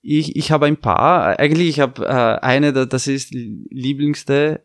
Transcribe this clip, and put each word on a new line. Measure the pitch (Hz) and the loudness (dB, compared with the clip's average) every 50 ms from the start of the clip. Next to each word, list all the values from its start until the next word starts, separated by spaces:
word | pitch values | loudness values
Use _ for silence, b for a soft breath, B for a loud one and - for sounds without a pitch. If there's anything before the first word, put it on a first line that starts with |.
Ich, | _ - 147 151 156 147 - | _ 0 0 0 0 -2 -4
ich | - 151 - | -6 -2 0
habe | 151 151 147 | 2 2 4
ein | 147 151 151 | 2 0 0
paar. | - 120 92 - 117 151 175 175 98 85 95 - | 0 0 2 4 4 4 4 4 2 0 0 2
Eigentlich, | - 143 156 165 180 170 | 2 2 2 2 2 0
ich | 147 143 | 2 2
habe, | 143 123 127 - 107 | 0 0 0 -6 -6
äh, | - | -2
eine, | 135 127 120 113 110 - - 127 127 139 147 147 135 | 0 2 2 2 0 0 2 2 2 4 2 2 2
da-, | 131 131 | 0 0
das | 123 - 131 - | 0 -2 -4 -2
ist | 143 135 135 131 - - | -2 -4 -4 -6 -8 -10
die | 127 120 110 107 - - - | -12 -10 -10 -12 -14 -14 -14
Lieblingste, | - 135 123 131 143 135 147 147 147 - - - 139 143 147 151 156 - _ | -12 -6 -4 -4 -2 0 0 -2 -2 -4 -2 0 0 2 2 0 -2 -4 _